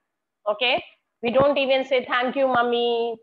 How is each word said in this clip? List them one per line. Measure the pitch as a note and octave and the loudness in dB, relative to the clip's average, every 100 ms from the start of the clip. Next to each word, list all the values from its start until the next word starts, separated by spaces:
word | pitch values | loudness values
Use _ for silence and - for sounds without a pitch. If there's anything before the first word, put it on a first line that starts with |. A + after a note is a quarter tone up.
| _ _ _ _ G#3 | _ _ _ _ -6
okay? | G#3 B3 D#4+ - _ _ - | -2 0 -2 -4 _ _ -8
We | A#3 | -2
don't | B3+ C#4+ C#4 | 2 2 2
even | C4 C4+ C4 | 0 0 0
say, | C4 - | -2 0
"Thank | B3 B3+ C#4 | -2 -2 0
you, | C4 | 0
mummy, | B3 A#3+ A#3+ A#3+ A#3 A#3 A3+ | 2 0 0 0 0 -4 -6